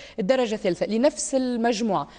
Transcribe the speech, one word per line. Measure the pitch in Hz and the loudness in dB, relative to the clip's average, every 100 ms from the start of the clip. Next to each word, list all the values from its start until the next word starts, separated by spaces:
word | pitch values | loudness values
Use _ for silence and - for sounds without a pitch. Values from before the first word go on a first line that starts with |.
| - - | -12 -4
الدرجة | 190 262 233 | 0 2 0
الثالثة | 214 196 175 185 | 0 -2 -2 0
لنفس | 220 285 - - | 2 2 2 -2
المجموعة. | 269 254 240 233 208 226 170 143 | -2 0 0 0 0 0 0 -4